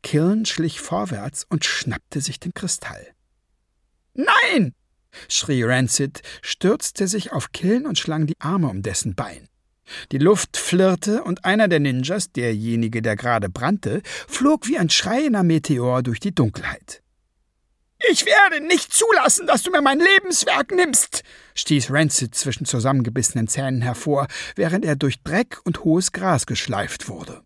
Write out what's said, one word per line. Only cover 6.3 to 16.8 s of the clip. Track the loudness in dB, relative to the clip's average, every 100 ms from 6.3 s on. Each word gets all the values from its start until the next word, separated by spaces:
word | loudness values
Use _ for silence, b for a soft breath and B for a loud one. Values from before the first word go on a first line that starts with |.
| B
stürzte | -10 0 0 0 -4 -4 -2
sich | -2 -4
auf | -6 -6
Killen | -2 0 0 0
und | -4
schlang | -4 -2 -2
die | -2
Arme | -2 0 0
um | -2
dessen | -4 -4 -4 -6
Bein. | -8 -12 -20 _ _ _ -18 B B
Die | 2
Luft | 4 4 0 -6
flirrte | 0 2 4 2 0 -2
und | -2 -4 0
einer | 2 4
der | 4
Ninjas, | 2 0 -2 -4 -4
derjenige, | -2 -2 -2 -2 0 0 -2
der | -2 -2
gerade | 0 0 -2
brannte, | -2 -2 0 -2 -4 B B B
flog | 0 2 2 0
wie | 0
ein | 2
schreiender | 2 0 0 2 2
Meteor | 4 2 2 0 2 0
durch | -2 -4
die | -2 0
Dunkelheit. | 0 0 -8 -8